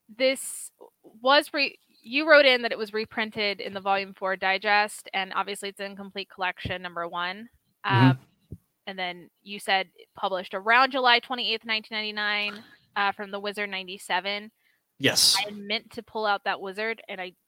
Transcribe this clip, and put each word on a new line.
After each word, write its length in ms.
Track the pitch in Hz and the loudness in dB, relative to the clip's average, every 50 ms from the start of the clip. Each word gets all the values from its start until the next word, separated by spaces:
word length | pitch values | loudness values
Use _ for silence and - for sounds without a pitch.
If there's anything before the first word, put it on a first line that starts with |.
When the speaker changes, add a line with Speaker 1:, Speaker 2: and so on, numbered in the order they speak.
| _ - 214 | _ -14 -4
Speaker 1:
this 560 | 226 262 262 269 - - - - - - - _ - - - _ _ - - - 220 | 0 0 0 0 0 -6 -10 -12 -12 -14 -16 _ -20 -20 -20 _ _ -20 -20 -10 -2
was 320 | 233 262 277 302 302 - - | 2 4 6 4 4 2 -2
re-, 240 | 302 277 - - _ _ _ _ _ | -2 -2 -2 -4 _ _ _ _ _
you 260 | - 226 240 285 311 320 | -10 -4 -2 2 6 8
wrote 160 | 302 285 285 | 8 10 10
in 180 | 269 254 240 | 8 6 4
that 100 | 233 226 | 2 -2
it 60 | - 170 | -2 -4
was 140 | 220 202 | -4 -4
reprinted 680 | 208 214 220 - - 240 220 214 - 226 208 202 196 185 | -4 -4 -6 -4 -4 -4 -4 -4 -2 -2 -2 -2 -2 -4
in 120 | - 196 | -6 -8
the 80 | 190 196 | -8 -4
volume 340 | 190 202 196 196 196 190 196 | 0 0 0 0 0 -4 -8
four 200 | - 196 190 190 | -6 -4 -4 -2
digest, 760 | 185 196 190 190 196 202 214 208 208 208 208 - - - - - | 0 0 0 0 2 2 2 4 4 2 2 -2 -12 -12 -6 -4
and 180 | 190 190 190 - | -4 -4 -2 -2
obviously 340 | 190 190 196 202 - - 196 | -4 -4 -4 -6 -8 -8 -10
it's 120 | 196 - | -10 -10
in 140 | 202 196 202 | -10 -10 -10
complete 340 | 190 202 196 - 202 190 - | -12 -14 -12 -10 -10 -10 -10
collection 540 | - - 185 180 180 - - 190 185 180 | -6 -4 -4 -4 -4 -4 -6 -6 -6 -6
number 240 | 185 180 170 170 170 | -8 -8 -6 -6 -6
one. 420 | 170 170 175 175 180 185 208 233 240 _ _ _ _ _ _ - | -6 -4 -4 -4 -4 -6 -8 -14 -18 _ _ _ _ _ _ -2
Speaker 2:
Mm-hmm. 200 | 202 196 190 - 131 | 2 4 6 6 6
Speaker 1:
Um, 80 | 131 - _ _ _ _ _ - - - _ _ _ _ - 202 | 6 4 _ _ _ _ _ -20 -20 -20 _ _ _ _ -14 -12
and 100 | 190 190 | -8 -6
then 320 | 185 180 180 180 160 - _ _ - | -6 -6 -8 -10 -14 -20 _ _ -16
you 160 | 196 208 202 | -14 -14 -8
said 300 | - - 196 190 185 175 _ | -2 0 0 0 0 -4 _
it 120 | - - _ - | -20 -20 _ -10
published 380 | - - 196 190 180 196 - - | -6 -4 -2 -2 -4 -4 -6 -8
around 360 | 190 190 220 233 247 269 262 | -4 2 4 6 6 6 4
July 300 | 254 269 247 247 240 240 | 2 4 4 6 6 4
twenty-eighth, 440 | - - 262 240 226 202 226 220 - | 2 -2 -6 -6 -4 -4 -4 -4 -4
nineteen 320 | 233 220 220 214 - 226 | -4 -4 -4 -4 -6 -6
ninety-nine, 680 | 214 214 214 208 214 208 208 208 208 208 208 202 214 - - - _ _ _ - | -6 -6 -6 -4 -4 -2 -2 -2 -2 -2 -4 -6 -10 -16 -20 -20 _ _ _ -2
uh, 160 | 208 202 196 | 0 0 0
from 180 | - - 208 196 | -2 -4 -8 -10
the 80 | 202 202 | -8 -8
Wizard 320 | 202 208 196 208 208 202 | -6 -6 -4 -4 -6 -6
ninety-seven. 800 | 196 190 190 180 185 196 - - 185 180 180 196 202 208 214 220 _ _ _ _ _ _ _ _ _ - | -6 -8 -8 -10 -14 -10 -6 -2 -2 -2 -2 -2 -6 -6 -8 -12 _ _ _ _ _ _ _ _ _ 0
Speaker 2:
Yes. 380 | 139 120 - - - - - - 208 | 0 2 4 4 4 4 4 2 -2
Speaker 1:
I 60 | 208 | -4
meant 380 | 208 208 202 202 214 226 - 220 | -8 -10 -6 -4 -6 -6 -6 -8
to 100 | - 240 | -14 -14
pull 240 | 220 _ - 220 214 | -12 _ -6 -2 0
out 160 | 208 202 196 - | 0 0 0 -2
that 160 | 202 185 135 | -4 -4 -4
Wizard, 400 | 185 196 185 202 214 226 226 220 - - | -6 -8 -6 -6 -6 -6 -6 -8 -10 -14
and 120 | 202 185 | -12 -10
I 120 | 185 185 175 _ _ | -12 -12 -14 _ _